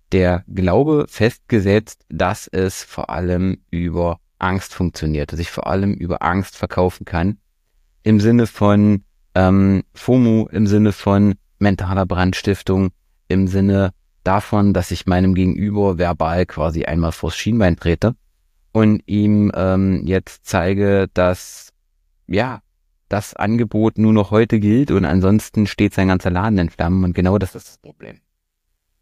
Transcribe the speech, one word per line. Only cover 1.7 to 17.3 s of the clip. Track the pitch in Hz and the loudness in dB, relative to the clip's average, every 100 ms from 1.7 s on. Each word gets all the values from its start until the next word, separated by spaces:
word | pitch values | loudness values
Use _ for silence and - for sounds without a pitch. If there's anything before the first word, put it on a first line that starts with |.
| 107 110 - - | 0 0 -16 -10
dass | 80 92 107 - | -4 -2 -4 -6
es | 92 95 - | -4 -4 -6
vor | - - - | -14 -12 -8
allem | - 90 87 95 - _ | -6 -4 -2 -2 -4 _
über | 82 87 85 85 85 _ - | -6 -4 -2 -4 -4 _ -6
Angst | 92 92 - | -4 -4 -6
funktioniert, | - 90 - 78 76 73 | -4 -4 -4 -4 -4 -4
dass | 78 | -6
ich | 85 | -8
vor | - - | -8 -4
allem | 95 98 | -2 -2
über | - 85 - | -4 -6 -4
Angst | 82 92 95 - | -2 -2 -4 -8
verkaufen | 87 - 90 - | -6 -2 -2 -4
kann, | - 85 95 101 _ _ _ _ _ _ | -8 -4 -4 -4 _ _ _ _ _ _
im | 110 107 | 0 2
Sinne | 110 120 113 | 4 2 0
von, | - 104 101 104 101 - _ _ | 0 2 4 4 2 -4 _ _
ähm, | 92 92 98 98 98 - | 0 4 4 4 2 -2
fomo, | - - 127 117 110 107 | -8 0 2 4 2 0
im | 95 104 | 0 2
Sinne | 104 107 | 4 2
von | - 101 101 104 95 _ - | 0 0 2 2 0 _ -2
mentaler | 101 95 95 95 95 | 0 0 -2 -2 -2
Brandstiftung, | 90 92 - - 95 - 95 95 - _ _ - | 0 -2 -2 -2 -2 0 0 0 -4 _ _ -4
im | 92 95 | -2 0
Sinne | 98 98 98 95 - _ _ | 0 2 2 0 -4 _ _
davon, | 92 101 - 104 101 | -2 -2 0 0 2
dass | 90 87 | 0 -2
ich | 87 - | -6 -2
meinem | 90 95 | 2 2
Gegenüber | 92 92 - 101 104 101 85 | 2 0 0 -2 0 0 0
verbal | 87 82 80 87 90 | -2 -2 -2 -2 -2
quasi | - 80 80 | -4 -4 -4
einmal | - 82 82 | -4 -2 -2
vors | - 80 | -4 -8